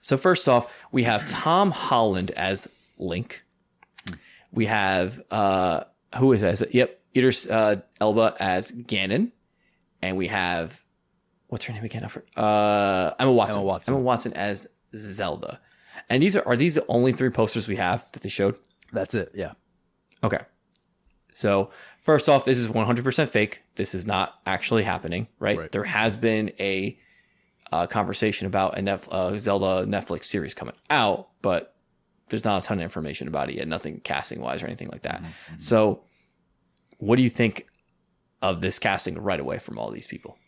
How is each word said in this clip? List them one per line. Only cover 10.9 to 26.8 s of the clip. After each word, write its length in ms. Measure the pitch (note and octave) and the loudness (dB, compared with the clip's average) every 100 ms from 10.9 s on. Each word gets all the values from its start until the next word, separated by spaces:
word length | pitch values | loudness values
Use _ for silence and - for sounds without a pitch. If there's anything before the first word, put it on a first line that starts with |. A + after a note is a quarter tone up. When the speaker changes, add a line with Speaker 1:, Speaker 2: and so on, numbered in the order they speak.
| _ _ _ _ _ _ | _ _ _ _ _ _
Speaker 1:
what's 180 | A#2 - | -10 -8
her 80 | |
name 100 | G#2+ | -10
again? 200 | A2 A2 | -10 -10
I 40 | G2+ | -10
for-, 180 | - - - | -12 -14 -2
uh, 760 | G#2+ G#2+ G#2 G#2 G2+ F#2+ F2+ - | 2 4 4 4 2 2 0 2
Emma 120 | C3 | 4
Watson. 260 | B2 G2+ G#2 | 6 4 0
Speaker 2:
Emma 80 | G2 | 0
Watson. 280 | F#2 - | -2 0
Speaker 1:
Emma 100 | C3+ | 0
Watson 300 | B2+ A#2+ A#2+ | 2 0 -2
as 340 | - G2+ G2 - _ _ A2 | -4 -4 -4 -8 _ _ -16
Zelda. 640 | G#2+ G2 F#2+ D2+ - - _ _ _ - - | -12 -6 -4 -4 -8 -12 _ _ _ -20 -2
And 120 | B2 | 2
these 120 | F3 G3 | 4 2
are, 100 | - | 2
are 100 | B2 | 2
these 180 | E3 D3+ | 4 2
the 100 | - | 2
only 260 | A#2 B2+ | 4 4
three 160 | A#2+ C3 | 4 0
posters 380 | - A2+ A#2 A2 | 2 0 0 -4
we 80 | F#2+ | -2
have 280 | F2+ F#2 - | 0 0 -4
that 120 | - | -12
they 60 | G2+ | -8
showed? 260 | - G2 - _ _ _ | 0 0 0 _ _ _
Speaker 2:
That's 220 | G#2+ F#2+ A2 | -6 -2 -4
it. 160 | F2+ - | -4 -6
Yeah. 180 | F2 - _ _ _ _ _ _ | -8 -10 _ _ _ _ _ _
Speaker 1:
Okay. 160 | - - - _ _ - _ _ _ _ _ | -2 -2 -6 _ _ -20 _ _ _ _ _
So 360 | - G#2+ G2 G2 - - - | -2 2 2 0 -6 -20 -8
first 260 | - D3+ - | 4 4 6
off, 160 | C#3 B2 | 4 6
this 120 | B2+ | 2
is 100 | A#2 | 2
one 180 | A2 G#2+ | 0 2
hundred 200 | A#2+ B2+ | 2 2
percent 240 | B2 D3+ | 0 2
fake. 320 | A2+ G#2 - _ - | 2 0 -4 _ -6
This 180 | G2+ F#2 | -6 -4
is 100 | F2+ | -2
not 280 | G2 F#2 - - | -2 -2 -6 -6
actually 380 | F#2 - A2+ | -4 0 0
happening, 440 | G2+ F2+ - F#2+ A2+ _ | 0 -2 -4 -6 -6 _
right? 180 | G#2 E2+ | -2 -2
Speaker 2:
Right. 140 | D#2+ | -2
Speaker 1:
There 120 | G2 | -4
has 340 | G2 F2+ A2+ G#2+ | -2 0 0 2
been 340 | A#2 A2 G#2+ - | 0 0 -2 -4
a, 380 | G2 F#2+ | -4 -2